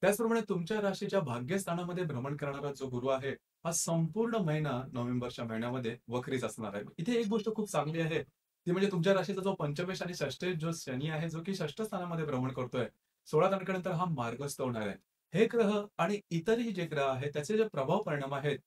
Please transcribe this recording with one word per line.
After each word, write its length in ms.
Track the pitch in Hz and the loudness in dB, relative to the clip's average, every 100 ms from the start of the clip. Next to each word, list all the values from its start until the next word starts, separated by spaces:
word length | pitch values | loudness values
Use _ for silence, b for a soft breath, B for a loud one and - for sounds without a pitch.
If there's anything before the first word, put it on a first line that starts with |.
त्याचप्रमाणे 400 | 185 208 226 226 214 | 2 4 4 2 2
तुमच्या 320 | 175 165 214 | -2 -2 0
राशीच्या 380 | 202 190 202 190 | 0 0 0 0
भाग्यस्थानामध्ये 840 | 143 120 127 196 190 170 175 175 | 0 -2 -2 -2 0 -2 -2 -2
भ्रमण 340 | 170 131 139 147 | -2 -2 -4 -4
करणारा 340 | 143 143 143 | -4 -4 -4
जो 160 | 135 131 | -4 -4
गुरु 200 | 123 131 | -2 0
आहे, 240 | 131 135 | 0 0
हा 400 | 120 _ _ 165 | -6 _ _ -4
संपूर्ण 640 | 160 - 165 165 214 233 226 | -2 2 2 2 2 2 2
महिना 480 | 165 156 147 120 - | 2 2 2 -2 -4
नोव्हेंबरच्या 540 | 123 120 123 123 - 117 | -4 0 0 -2 -4 -4
महिन्यामध्ये 520 | 113 120 127 113 113 - | -2 -2 -2 -4 -6 -4
वक्रीच 360 | 120 123 131 | -4 0 -2
असणार 300 | 113 - 107 | -2 -4 -6
आहे. 100 | 101 - - | -6 -6 -6
इथे 220 | 170 240 | 0 2
एक 80 | 214 | 2
गोष्ट 280 | 220 220 220 | 2 0 -2
खूप 160 | 208 | 0
चांगली 280 | 160 147 165 | 0 0 0
आहे, 240 | 160 156 - _ _ _ 175 | 0 0 -4 _ _ _ 0
ती 60 | |
म्हणजे 200 | 175 196 | 2 2
तुमच्या 220 | 185 175 | 4 4
राशीचा 280 | 190 170 190 | 4 2 0
जो 120 | 190 | 0
पंचमेश 480 | 190 147 143 180 180 | 0 -2 -2 -2 -2
आणि 120 | 175 | -4
षष्ठेश 440 | 175 139 - 180 170 | -2 -4 -2 -2 0
जो 140 | 165 | -2
शनी 380 | 165 - 127 151 | -2 -4 -4 -2
आहे, 200 | 156 165 | -2 -4
जो 140 | 160 170 | -4 -4
की 100 | 190 | -2
षष्ठ 260 | 156 - | -4 -4
स्थानामध्ये 440 | 214 190 175 165 147 | -4 -4 -2 -2 -2
भ्रमण 260 | 127 131 | 0 -2
करतोय, 360 | 127 123 127 117 - _ _ - | -2 -4 -2 -2 -6 _ _ 0
सोळा 260 | 156 185 | 4 4
तारखेनंतर 400 | 196 185 190 180 | 4 0 -2 0
हा 140 | 165 180 | 0 0
मार्गस्थ 560 | 143 117 117 143 - | 0 -2 -2 -4 -2
होणार 260 | 127 117 104 | -2 0 -2
आहे. 100 | 95 _ _ _ | -4 _ _ _
हे 120 | 170 226 | 4 4
ग्रह 400 | 240 202 208 208 - | 6 4 2 -2 0
आणि 220 | 170 208 - | 0 0 -2
इतरही 420 | 165 165 233 233 | -2 2 2 2
जे 140 | 180 160 | -2 -2
ग्रह 220 | 147 139 | 0 2
आहेत, 240 | 123 143 | 0 -2
त्याचे 240 | 147 143 214 | -2 0 2
जे 60 | |
प्रभाव 380 | 214 147 135 190 | 2 0 2 2
परिणाम 320 | 196 143 135 | 2 -2 -2
आहेत, 240 | 139 143 127 | -2 0 -2